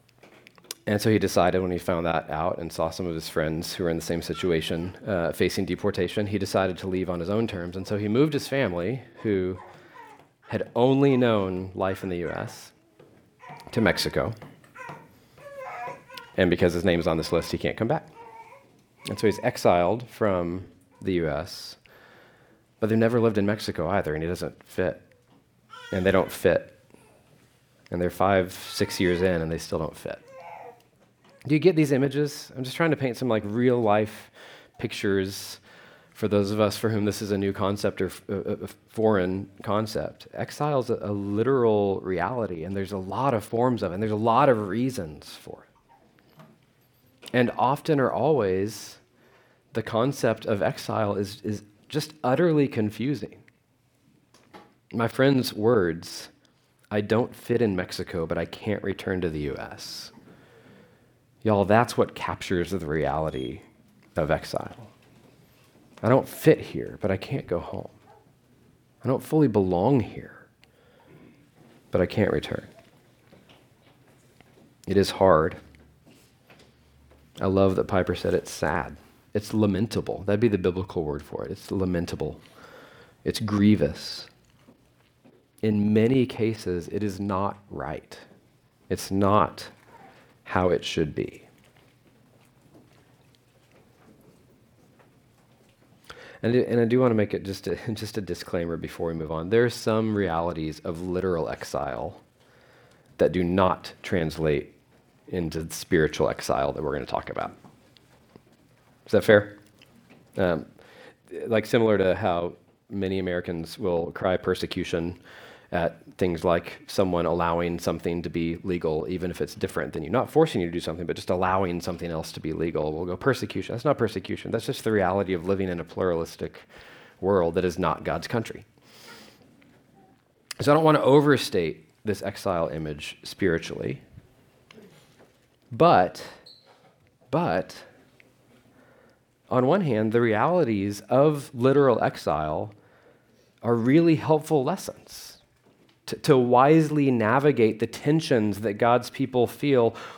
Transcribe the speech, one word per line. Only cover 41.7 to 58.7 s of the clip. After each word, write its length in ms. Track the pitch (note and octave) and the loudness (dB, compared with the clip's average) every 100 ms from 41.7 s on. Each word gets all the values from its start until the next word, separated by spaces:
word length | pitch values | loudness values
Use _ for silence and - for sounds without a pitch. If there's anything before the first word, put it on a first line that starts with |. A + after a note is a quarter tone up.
| G#2 G2+ F#2+ | 4 2 0
reality, 640 | F2+ F2+ F2+ B2 G#2 E2+ | -2 -2 -2 -2 -4 -6
and 120 | E2 G2 | -6 -6
there's 160 | F#2+ | -4
a 60 | G2 | -6
lot 360 | F#2 A2+ C3+ | -6 -2 0
of 100 | A#2 | 0
forms 380 | - A2+ B2+ A#2 | -2 0 2 2
of 100 | G2 | -2
it, 20 | |
and 80 | F2+ | -2
there's 100 | A2 | -2
a 40 | G#2+ | 0
lot 320 | A2+ A#2 C#3+ | 4 6 6
of 200 | A2+ G#2 | 4 0
reasons 640 | G#2+ C3 B2 E2 D2 - | -2 -2 -4 -10 -12 -18
for 320 | - - - - | -20 -18 -20 -20
it. 800 | _ _ _ _ _ _ _ - _ _ _ _ _ _ _ - | _ _ _ _ _ _ _ -20 _ _ _ _ _ _ _ -4
And 180 | B2 A#2+ - | 2 2 2
often 420 | A#2 D3 - C#3+ | 0 0 0 2
or 100 | B2 | 2
always, 880 | F2+ C3 D3 G2+ F#2 G#2 A2+ - - _ _ _ _ _ _ _ | 2 2 2 2 0 -2 -6 -16 -20 _ _ _ _ _ _ _
the 100 | A2+ | -8
concept 640 | - A2 B2+ C#3+ B2 A2 - | -2 0 0 2 0 0 -2
of 160 | G#2 | 0
exile 540 | F#2+ D3+ - G#2+ G#2 G2+ | 0 -2 -4 -2 0 -2
is, 240 | G2+ - | -4 -6
is 200 | - G2+ - _ - | -6 -6 -8 _ -8
just 260 | D3+ - - | -6 -6 -6
utterly 460 | B2 C3 F3 D3+ C#3 | -2 2 4 4 2
confusing. 720 | - G#2+ - B2 C3 - - _ _ _ _ _ _ _ _ _ _ _ - - _ _ | 0 -2 -2 -4 -4 -8 -14 _ _ _ _ _ _ _ _ _ _ _ -20 -20 _ _
My 160 | A2+ A#2 | -2 -2
friend's 440 | - C3+ C3+ A#2+ | 4 4 4 0
words, 760 | - G#2+ A#2+ F2 E2 - - - _ _ _ _ _ - | 0 2 4 2 -2 -8 -16 -16 _ _ _ _ _ -6
"I 100 | G#2 | -4
don't 340 | G#2 A2 B2+ | 2 0 0
fit 260 | - - A#2 | -6 -2 0
in 140 | A#2 | 2
Mexico, 520 | F#2 F2 - F2 F2+ E2 | 0 -4 -8 -8 -4 -4
but 120 | E2+ | -4
I 60 | |
can't 380 | E2+ - - | -4 -8 -6